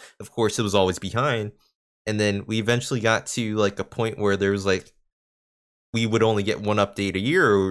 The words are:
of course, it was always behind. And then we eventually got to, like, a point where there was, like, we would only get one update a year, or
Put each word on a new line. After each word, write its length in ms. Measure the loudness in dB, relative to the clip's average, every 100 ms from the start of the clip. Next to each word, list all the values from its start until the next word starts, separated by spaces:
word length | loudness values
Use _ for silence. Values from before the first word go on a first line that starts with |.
| -20 -20
of 140 | -10
course, 260 | -2 -2 0
it 40 |
was 100 | 0
always 240 | 2 2 0
behind. 540 | -4 -4 -2 -2 -6 -12 _ _ _ _
And 140 | -6 0
then 280 | 0 0 -2
we 120 | -2
eventually 400 | 0 0 -2 -2
got 280 | 0 0 -2
to, 260 | -6 -2
like, 240 | 0 0 -2
a 60 |
point 340 | -8 -4 -4 0
where 180 | 0 2
there 140 | 0
was, 160 | 0 0
like, 260 | -2 -4 _ _ _ _ _ _ _ _ _ _
we 120 | -4
would 200 | 0 2
only 180 | 4 2
get 180 | 0 -2
one 160 | 0 0
update 360 | 0 -2 -4
a 60 | -2
year, 280 | 0 2 4
or 180 | 4 2